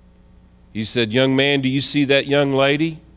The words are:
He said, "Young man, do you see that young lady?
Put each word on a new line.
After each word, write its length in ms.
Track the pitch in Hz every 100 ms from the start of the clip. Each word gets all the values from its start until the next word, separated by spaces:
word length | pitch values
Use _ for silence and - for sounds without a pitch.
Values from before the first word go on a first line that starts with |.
| - - - - - - -
He 100 | 104
said, 300 | 110 123 113
"Young 220 | 117 135 131
man, 260 | 139 143
do 80 | 131
you 120 | 135
see 220 | 131 143 139
that 200 | 139 135
young 280 | 143 143
lady? 480 | 135 139 147 165 160 -